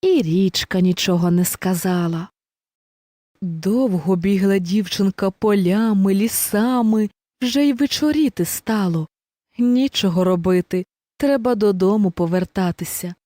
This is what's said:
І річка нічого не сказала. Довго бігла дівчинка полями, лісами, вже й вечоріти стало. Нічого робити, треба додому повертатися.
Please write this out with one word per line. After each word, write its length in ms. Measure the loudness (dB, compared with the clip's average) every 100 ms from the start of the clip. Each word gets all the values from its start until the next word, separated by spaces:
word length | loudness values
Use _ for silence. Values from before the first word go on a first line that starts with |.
І 200 | 2 2
річка 580 | 2 2 2 0 -4 0
нічого 520 | 2 2 0 0 2
не 140 | 2 0
сказала. 800 | -4 -4 -2 -2 -2 -2 -4 -10 _ _ _ _ _ _ _ _ _ _ _
Довго 760 | -10 -6 -2 0 0 0 0 0
бігла 420 | 2 2 2 0
дівчинка 760 | 0 -2 -2 -2 -2 0 -4
полями, 800 | -2 0 2 2 2 2 2 2
лісами, 960 | 2 0 -2 -2 0 0 0 2 0 -2 _ _ _
вже 240 | -2 0 0
й 80 |
вечоріти 720 | 2 -2 0 0 2 0 0 -6
стало. 600 | -4 -4 -2 0 -2 -6 _ _ _ _ -2
Нічого 680 | 2 2 2 0 0 2
робити, 600 | 2 2 2 0 0 -4 -6 _ _ _
треба 380 | 0 0 0 2
додому 560 | 2 2 2 2 0
повертатися. 1040 | 0 -2 -2 -2 -2 -4 -4 -8 -8 -10 -12